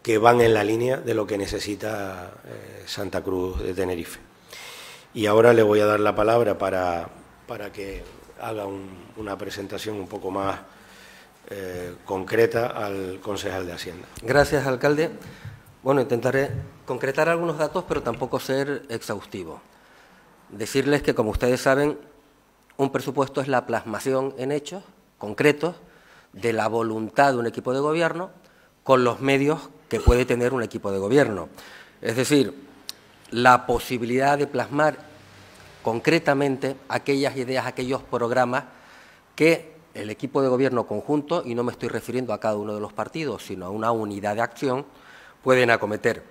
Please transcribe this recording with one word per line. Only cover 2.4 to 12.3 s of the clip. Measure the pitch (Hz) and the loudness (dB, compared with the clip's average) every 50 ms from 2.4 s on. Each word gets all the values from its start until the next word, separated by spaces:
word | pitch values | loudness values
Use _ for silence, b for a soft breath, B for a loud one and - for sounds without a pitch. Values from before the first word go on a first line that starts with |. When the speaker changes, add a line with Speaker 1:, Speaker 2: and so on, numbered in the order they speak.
| - | -18
Speaker 1:
eh, | - 117 107 104 - 101 101 95 | -16 -16 -16 -16 -16 -18 -16 -12
Santa | - - 101 101 92 - 90 | -12 -8 -8 -8 -4 -4 -4
Cruz | 82 98 92 90 90 92 92 - 107 | -2 -2 -2 -2 -2 -2 -4 -4 -4
de | - 92 | -4 -2
Tenerife. | 92 92 92 92 82 82 - - - - - - B B B B B B B B B B B B B B B _ | -2 -2 -2 -2 -4 -6 -10 -12 -18 -20 -20 -20 B B B B B B B B B B B B B B B _
Y | 123 104 | -2 2
ahora | 104 104 113 113 120 120 | 4 6 8 8 8 8
le | 113 110 | 8 6
voy | 104 104 107 | 6 6 6
a | 104 | 6
dar | 104 107 104 | 4 4 4
la | 104 104 95 | 2 2 2
palabra | 101 104 110 113 120 117 104 95 | 4 4 4 4 4 4 2 0
para, | - 101 95 95 92 90 90 85 85 85 - - - - - - - - | 0 0 0 0 0 0 0 -2 -4 -6 -10 -14 -20 -20 -20 -20 -20 -14
para | - 117 107 104 101 | -12 -12 -12 -12 -12
que | - 107 98 98 95 90 90 90 - - - - - - | -12 -12 -12 -10 -10 -12 -14 -16 -20 -20 -20 -20 -18 -14
haga | - 113 110 107 101 | -10 -8 -8 -6 -6
un, | 98 98 98 98 95 92 90 85 - - | -8 -8 -10 -12 -14 -16 -18 -20 -18 -14
una | 110 107 101 98 | -12 -8 -8 -8
presentación | 95 101 95 - 101 98 92 104 95 - 107 107 | -8 -8 -10 -8 -10 -10 -10 -10 -8 -8 -8 -8
un | 101 92 | -8 -8
poco | 85 107 98 - 95 | -10 -10 -8 -6 -4
más, | 95 101 98 98 92 87 - B B B B B B B B B B B B B B _ - - | -4 -2 -2 -2 -4 -6 -12 B B B B B B B B B B B B B B _ -16 -14
eh, | 101 98 95 92 90 90 90 87 87 - - | -12 -10 -10 -8 -8 -8 -10 -10 -12 -14 -8
concreta | - 98 95 92 92 | -6 -6 -6 -4 -2